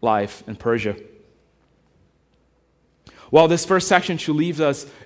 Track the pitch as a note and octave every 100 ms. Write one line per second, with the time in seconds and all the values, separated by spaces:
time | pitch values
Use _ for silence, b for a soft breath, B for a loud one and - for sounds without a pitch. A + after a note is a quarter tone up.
0 | A2+ G#2+ G2+ - - G2+ A#2 A#2 G#2 G2+
1 | - - _ _ _ _ _ _ _ _
2 | _ _ _ _ _ _ _ _ _ _
3 | B B B D3+ D#3+ E3+ - F#3+ F#3 F3+
4 | F#3 E3+ - D3+ E3+ D#3 D3 C3+ - B